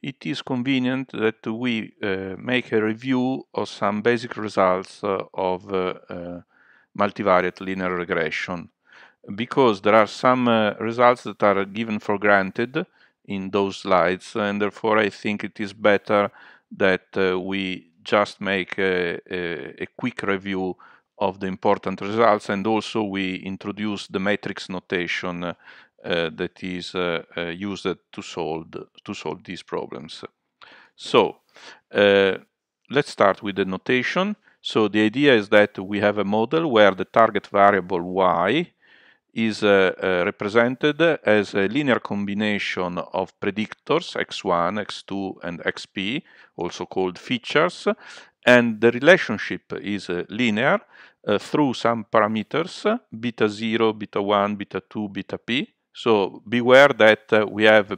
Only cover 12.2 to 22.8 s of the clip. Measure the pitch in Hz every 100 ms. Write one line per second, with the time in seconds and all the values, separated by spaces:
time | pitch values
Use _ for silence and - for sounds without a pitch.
12.2 | 104 101 95 - 120 143 185 _ _ _
13.2 | - 98 95 101 98 95 101 92 85 92
14.2 | - 113 104 101 104 - 113 107 107 -
15.2 | 110 104 104 - 101 104 104 101 - 104
16.2 | 101 - - _ _ - 98 92 _ -
17.2 | 95 92 92 98 95 90 _ _ - 107
18.2 | 101 - 98 98 87 - 95 90 87 87
19.2 | - 92 87 78 67 - 90 - 127 -
20.2 | 98 98 98 95 92 85 - _ _ -
21.2 | 98 95 98 92 104 101 - 92 98 110
22.2 | 117 107 - 101 101 110